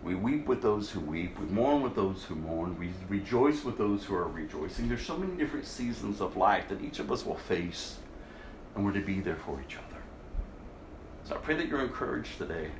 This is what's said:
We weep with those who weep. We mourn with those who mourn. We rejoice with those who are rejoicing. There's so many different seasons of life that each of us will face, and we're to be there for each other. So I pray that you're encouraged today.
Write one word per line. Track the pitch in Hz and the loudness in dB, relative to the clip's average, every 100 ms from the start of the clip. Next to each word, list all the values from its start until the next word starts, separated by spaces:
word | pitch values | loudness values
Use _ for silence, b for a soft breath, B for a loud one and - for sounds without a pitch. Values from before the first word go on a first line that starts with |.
We | 82 92 | -2 0
weep | 107 151 147 | 2 2 2
with | 117 | 4
those | - 104 101 | 6 4 2
who | 95 | -4
weep. | 76 80 90 - | -2 -2 -2 -2
We | - | 0
mourn | 101 131 147 | 4 6 6
with | 127 117 | 4 4
those | 98 95 | 2 2
who | - 80 | -4 -4
mourn. | 80 82 87 85 | -2 -2 -2 -2
We | 87 92 92 | -4 -6 0
rejoice | 101 - 120 143 147 | 0 4 6 8 6
with | 131 107 | 0 2
those | 104 101 - | 4 2 2
who | 95 | 0
are | 85 | 0
rejoicing. | 80 78 76 90 - 117 | -2 -6 -4 -4 0 0
There's | 117 - | 0 -2
so | 170 | -2
many | 190 175 | -2 0
different | 147 143 - | 0 0 -6
seasons | - 120 110 113 101 | -4 -2 -2 -2 0
of | 95 - | 0 6
life | 190 95 - | 6 6 2
that | 98 | -4
each | - - | -4 -4
of | - | -2
us | 123 - | -2 -2
will | - | -4
face, | - 90 87 - - - - - B B B B - - | 0 0 0 -4 -8 -10 -12 -14 B B B B -8 2
and | 101 | 2
we're | |
to | 98 | 2
be | 98 95 | 2 0
there | 90 80 | 0 -2
for | - 67 | -4 -6
each | 67 - | -6 -10
other. | - - - - - - - - - - - - - - | -12 -12 -12 -14 -4 -2 -2 -6 -14 -14 -14 -14 -14 -14
So | - - | -6 -4
I | |
pray | - 156 | 0 0
that | 165 | 2
you're | 143 | 0
encouraged | 127 - 120 120 - - | 0 -2 -2 -2 -4 -6
today. | 87 82 78 - | -4 -4 -4 -8